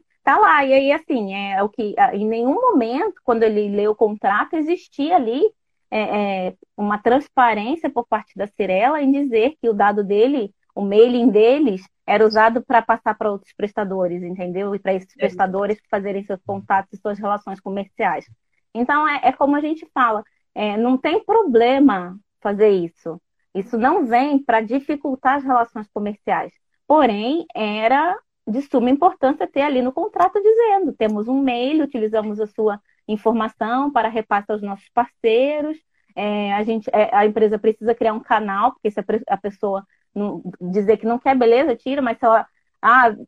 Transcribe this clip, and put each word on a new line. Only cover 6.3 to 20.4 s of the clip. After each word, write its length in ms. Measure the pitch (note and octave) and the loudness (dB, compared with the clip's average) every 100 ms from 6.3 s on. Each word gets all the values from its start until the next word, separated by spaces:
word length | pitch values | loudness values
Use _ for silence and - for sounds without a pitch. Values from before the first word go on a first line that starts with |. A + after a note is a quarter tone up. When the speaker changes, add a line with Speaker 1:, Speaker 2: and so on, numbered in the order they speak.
| F#3+ F#3 | -4 -6
Speaker 1:
é, 60 | F#3 _ - | -10 _ -8
uma 220 | G#3 G#3 | -4 -2
transparência 920 | G#3+ B3+ C#4+ - A#3+ G#3+ G#3+ E4 D4+ | 0 0 0 2 2 2 -4 -6 -4
por 160 | A#3+ A#3+ | -6 -4
parte 320 | G#3+ - F#3+ | -6 -6 -10
da 80 | G3+ | -8
Cirela 560 | - G3 F#3 A#3+ D4+ | -4 -2 0 2 2
em 100 | C4+ | 0
dizer 460 | C#4 C#4+ A3+ A#3+ - | 0 0 0 0 0
que 80 | A#3 | -2
o 60 | |
dado 300 | G3+ G#3 G#3 | 2 2 0
dele, 500 | G3 G3+ B3 C#4+ G3+ - _ - | 0 2 2 0 -4 -10 _ -6
o 60 | |
mailing 480 | G3+ G#3 A#3+ B3 A#3 | 2 6 6 4 4
deles, 520 | G3+ A3+ C#4+ C#4+ F#3 - _ - | 4 4 4 0 -2 -10 _ -2
era 180 | G#3 | 2
usado 380 | G#3+ G#3+ A3 A#3 | 4 4 4 2
pra 180 | - A#3 | 2 2
passar 380 | A3 A3+ A3+ G#3 | 2 0 -2 -4
pra 140 | G#3+ | -4
outros 220 | G3+ - | -4 -10
prestadores, 680 | - G#3 - G3+ F#3+ F3+ F3 | -8 -6 -4 -4 -2 -2 -4
entendeu? 540 | F3 F#3 F3+ F3+ G3+ G3+ | -8 -8 -8 -6 -6 -4
E 40 | |
pra 140 | G3 | -2
esses 220 | F#3+ F#3+ - | -4 -6 -4
Speaker 2:
É. 40 | |
Speaker 1:
prestadores 600 | G3 F3+ F#3+ F#3+ G3+ G#3+ _ | -4 0 -2 -2 -4 -4 _
fazerem 340 | G#3 G3 G3 G#3 | -6 -4 -8 -8
seus 180 | F#3+ | -10
contatos 500 | - G3 - G3 - | -8 -10 -2 -2 -2
e 40 | G3+ | -8
suas 160 | G#3+ G3+ | -8 -6
relações 420 | G#3 G#3 G#3 F#3+ | -4 -4 -6 -14
comerciais. 680 | G3+ G3 G3 - G3+ D3 - _ _ _ _ | -10 -10 -10 -4 -4 -4 -8 _ _ _ _
Então, 360 | A3 B3 C#4+ D4+ | -6 -2 0 0
é, 120 | C#4+ | 0
é 80 | A#3+ | -2
como 240 | B3+ C#4+ C#4+ | 0 0 0
a 60 | |
gente 280 | D4+ D#4+ - | -2 -8 -8
fala, 320 | - A#3+ G#3+ G#3 _ | -2 0 0 -6 _